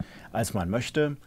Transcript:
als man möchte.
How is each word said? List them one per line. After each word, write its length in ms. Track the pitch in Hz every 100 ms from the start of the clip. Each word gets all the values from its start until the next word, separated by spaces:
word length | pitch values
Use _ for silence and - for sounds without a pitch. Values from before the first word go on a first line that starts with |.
| - - -
als 220 | 107 113
man 160 | 101 87
möchte. 480 | 113 120 156 147 139